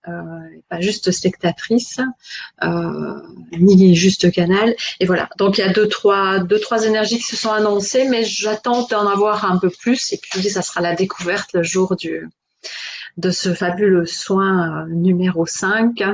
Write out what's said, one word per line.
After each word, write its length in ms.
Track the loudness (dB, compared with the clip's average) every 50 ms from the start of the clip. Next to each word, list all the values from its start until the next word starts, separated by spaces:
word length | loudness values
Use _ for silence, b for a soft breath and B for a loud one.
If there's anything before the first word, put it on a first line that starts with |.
| _
euh, 60 | -12 -12 -12 -12 -12 -14 -14 -16 -18 -20 -20 _ _
pas 100 | -8 -4
juste 320 | -4 -4 -4 -2 -2 -2
spectatrice, 880 | -2 0 -2 -2 -4 _ -4 -4 -4 -4 -4 -2 0 0 0 -2 -6 -6 -4 -6 -6 B B B B B B B B _ -4
euh, 520 | -2 -2 -2 -4 -4 -6 -6 -6 -8 -8 -10 -14 -18 -20 -20 -18 -12 0 4
ni 340 | 6 8 8 8 8 8 8
juste 380 | 8 6 2 2 4 2 2
canal. 440 | 2 2 2 2 2 4 4 2 0 B B B B B
Et 40 | 0
voilà. 220 | 0 0 0 -2 -6 -4
Donc 200 | 0 0 2 2
il 40 | 2
y 40 | 0
a 80 | 2 2
deux, 160 | 2 2 2
trois, 500 | 0 2 2 2 4 4 2 0 0 0
deux, 200 | 0 2 0 0
trois 260 | 0 0 -2 0 2
énergies 320 | 2 2 0 0 0 -2
qui 80 | -4 -4
se 100 | -6 -8
sont 160 | -4 -4 -2
annoncées, 560 | 0 0 2 2 2 0 -2 0 0 2 2 2
mais 140 | 2 0 0
j'attends 640 | -2 -4 -4 -2 -4 -4 -2 -2 0 0 0 0
d'en 180 | 0 0 0 0
avoir 380 | 0 2 2 2 2 2 0 0
un 140 | 0 0
peu 120 | 2 2 0
plus. 440 | -2 0 0 0 0 0 0 -6 -6
Et 60 | -8
puis 220 | -8 -8 -6 -4 -2
ça 180 | -2 -2 -2
sera 180 | -6 -4 -4 -4
la 160 | -2 -2 0
découverte 560 | -2 -2 -4 -4 -6 -4 -4 -4 -4 -6 -4
le 120 | -2 -2 -2
jour 340 | 0 0 0 0 0 -2
du, 320 | -4 -4 -8 -8 -8 -10 -14 _ _ _ _ _ _ B B B B B B B B B B B
de 120 | -4 -2 -2
ce 240 | -2 -2 -2 -4 -2
fabuleux 520 | -2 -2 -4 0 2 2 4 4 4 2
soin, 800 | 0 -6 -10 -4 -2 0 2 2 2 2 2 0 0 -4 -6 -8
euh, 0 |
numéro 580 | -6 -4 0 2 2 2 2 2 0 0 0 -2
cinq. 560 | -2 -4 -4 -2 0 0 2 2 0 0 0 -2 -2